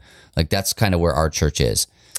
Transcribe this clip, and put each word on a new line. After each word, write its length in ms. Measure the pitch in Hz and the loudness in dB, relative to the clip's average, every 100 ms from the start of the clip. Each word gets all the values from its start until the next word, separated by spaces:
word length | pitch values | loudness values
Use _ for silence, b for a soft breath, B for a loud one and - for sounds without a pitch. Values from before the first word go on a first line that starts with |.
| B B B - | B B B -4
Like, 140 | 80 | -2
that's 240 | 98 98 | -2 -4
kinda 240 | - 104 90 | -2 0 2
where 160 | 85 | 2
our 160 | 69 80 | 2 0
church 280 | - 76 - | 0 -2 0
is. 280 | 65 53 - B B | 0 0 -4 B B